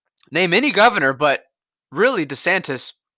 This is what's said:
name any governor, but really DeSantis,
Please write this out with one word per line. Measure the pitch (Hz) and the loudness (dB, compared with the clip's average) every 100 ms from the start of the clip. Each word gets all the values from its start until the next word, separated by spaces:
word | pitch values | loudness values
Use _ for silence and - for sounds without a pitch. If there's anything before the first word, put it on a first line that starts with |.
| _ - - | _ -20 -6
name | 156 180 | -2 2
any | 185 285 | 2 2
governor, | 196 233 208 135 | 4 2 2 -2
but | 127 147 131 _ _ _ _ _ | 0 0 0 _ _ _ _ _
really | 139 240 233 143 | -2 0 0 -4
DeSantis, | 139 175 185 - 127 - - _ | -4 -2 -2 -4 -8 -10 -14 _